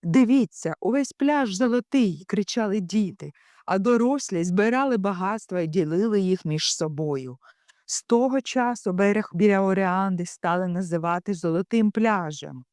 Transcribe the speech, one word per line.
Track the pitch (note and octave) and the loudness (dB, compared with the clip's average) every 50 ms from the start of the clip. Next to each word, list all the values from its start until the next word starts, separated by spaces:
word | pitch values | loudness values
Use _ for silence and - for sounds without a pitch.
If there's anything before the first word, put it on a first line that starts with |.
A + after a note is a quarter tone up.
«Дивіться, | - E3+ D#3+ C4 B3+ A3 C4 C#4 A#3 - _ - - D#3+ D#3+ _ | -2 2 4 4 4 6 4 2 2 0 _ -8 -8 -8 -8 _
увесь | - F#3 A#3 C#4+ C#4 - | -2 0 0 0 -2 -2
пляж | - _ C#4 C#4+ D4 D4 C4+ G#3+ F#3+ | -4 _ 0 0 2 2 0 -2 -2
золотий!» — | F#3 B3+ A#3+ A#3 B3 A3 _ - C#4 A#3+ G3 E3 D3 F#3 _ | 0 0 2 0 0 -2 _ 2 2 2 2 0 -4 -6 _
кричали | - G#3 G3+ - - A#3+ A3 G#3 F#3+ G#3+ | -2 -2 -2 -2 -2 -2 -2 -2 -2 -2
діти, | F#3 E3 F3+ G#3+ G#3 F3+ - _ D3+ D3 - _ _ _ _ _ _ | -4 -2 0 0 0 0 -4 _ -14 -16 -16 _ _ _ _ _ _
а | - F#3 G3 | -2 -2 0
дорослі | F#3+ A#3+ A#3+ A#3 A#3 B3 C#4 C#4+ - - G3 E3+ E3 | 2 2 2 4 4 2 0 0 -2 -4 -2 -2 -2
збирали | F3+ F3 F#3+ G#3 A3+ A#3 C4 C4+ C4+ B3 | 0 2 2 2 2 2 2 0 0 0
багатства | A3 F#3 G3+ G3 F3+ F#3 F#3+ G#3+ A3+ - _ F#3+ F3+ | 0 0 -2 -2 -2 -4 -4 -4 -6 -8 _ -4 -4
і | E3+ | -4
ділили | D#3+ D#3 F#3+ E3 D3+ D#3 F3+ G#3+ A#3 G#3 G3+ | 0 0 0 0 0 0 0 0 2 2 2
їх | F#3+ F#3 F#3 F#3 - | 2 2 0 0 0
між | D#3 D3+ D3+ - - - | -4 -4 -2 -2 -4 -2
собою. | - E3+ D#3 D3+ C#3 D#3 D3+ C#3+ C3+ C3 B2+ B2 - _ - _ _ _ _ _ _ _ | -2 -4 -6 -4 -4 -4 -4 -4 -4 -6 -10 -14 -16 _ -20 _ _ _ _ _ _ _
З | - - - | -10 -10 -10
того | - _ A#3 A#3 B3 C4+ B3+ C4+ | -2 _ 2 4 4 2 0 -2
часу | - - - C4 B3 A#3+ A#3+ - - G#3 | -4 -2 -2 0 0 0 -2 -4 -4 -4
берег | F3+ F3+ G3+ G3+ G3+ G#3+ G#3 - - | 0 2 2 2 2 0 -2 -4 0
біля | E3+ G#3 G#3 G3+ G3 | 2 4 4 4 4
Оріанди | G3 F#3+ F#3+ F#3+ G3 F#3 F3+ F#3 F#3+ G3 F#3+ F3 F3 | 2 2 2 2 2 0 0 0 0 0 -2 -2 -4
стали | - - - - F3 F3 F3+ F#3 F3+ | -8 -10 -6 -2 -2 0 0 0 -2
називати | F3 F3 F#3+ E3+ E3+ E3+ D#3+ E3+ E3+ F3 - - G3+ | -2 -4 -4 -2 -4 -2 -2 -2 -2 -2 -2 -4 -6
«золотим | E3+ - E3+ E3 E3+ G3 _ - A3+ A3 G#3+ | -2 -2 0 0 0 -2 _ 2 2 2 2
пляжем». | - A3+ A3 A3+ G#3+ F#3+ F3 D#3 D3+ C#3+ - D3 C#3 C3 B2+ _ | 2 2 2 2 2 0 -2 -4 -8 -10 -12 -14 -14 -16 -18 _